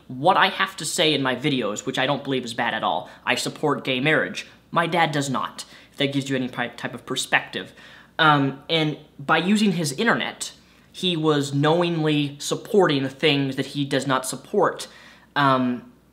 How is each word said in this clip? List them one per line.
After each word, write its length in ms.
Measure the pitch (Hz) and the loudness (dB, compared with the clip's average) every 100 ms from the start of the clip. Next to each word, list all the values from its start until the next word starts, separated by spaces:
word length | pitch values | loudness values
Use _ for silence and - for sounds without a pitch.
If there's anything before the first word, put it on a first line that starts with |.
| - | -16
what 280 | 131 156 151 | 0 2 4
I 120 | 190 | 2
have 280 | - 190 - | 2 -4 -4
to 80 | |
say 300 | 156 - 160 | -6 0 2
in 80 | 139 | 2
my 140 | 135 120 | 0 0
videos, 500 | 147 131 107 104 - | 0 0 -2 -4 -4
which 120 | 131 | -2
I 80 | 131 | 0
don't 180 | 139 | -2
believe 200 | 139 131 | -2 -4
is 80 | 113 | -4
bad 220 | 117 120 | -4 -2
at 80 | 107 | -2
all. 260 | 107 85 - - | -2 -2 -4 -8
I 100 | - | -4
support 500 | 127 - - 151 135 | -2 -4 -2 -2 -2
gay 160 | - 127 | -2 -2
marriage. 460 | 147 147 92 104 - - _ | 0 0 0 -6 -14 -20 _
My 160 | 165 170 | -2 0
dad 260 | 175 160 | 2 2
does 180 | 147 135 | 0 -2
not, 340 | 117 - - - - - | -4 -6 -10 -18 -20 -16
if 60 | - | -4
that 140 | 139 | -2
gives 160 | 135 135 | -2 -2
you 80 | 131 | -2
any 120 | 123 | -4
pi-, 200 | - 120 | -4 -6
type 260 | - - | -8 -12
of 120 | 120 - | -12 -8
perspective. 640 | 135 - 139 - 110 - - - - - - | -8 0 0 0 -8 -10 -16 -20 -20 -10 2
Um, 420 | 160 147 135 135 - | 6 6 2 -4 -2
and 300 | 160 151 143 - - | 0 0 -4 -12 -10
by 200 | 143 160 | 0 2
using 340 | 180 214 208 | 4 4 2
his 200 | 175 151 | 2 -2
internet, 600 | 147 233 143 - - - - _ _ _ | 0 0 0 -2 -8 -12 -14 _ _ _
he 260 | - 185 170 | -4 -2 2
was 380 | 156 147 139 | 2 2 0
knowingly 840 | 139 151 170 175 165 156 147 143 143 | 2 2 4 2 0 0 0 -2 -6
supporting 640 | - - - 208 175 139 | -6 -6 0 4 4 2
the 60 | 135 | -2
things 460 | - 156 143 139 135 | 0 2 2 0 -4
that 100 | 135 | -4
he 180 | 147 | -4
does 220 | 139 139 135 | -2 -2 0
not 200 | 131 - | -2 -2
support, 640 | 127 - 208 151 - - - - - _ | -8 -4 0 2 0 -10 -18 -20 -20 _
um, 580 | - 139 131 127 123 - - _ | 2 4 4 2 -2 -8 -20 _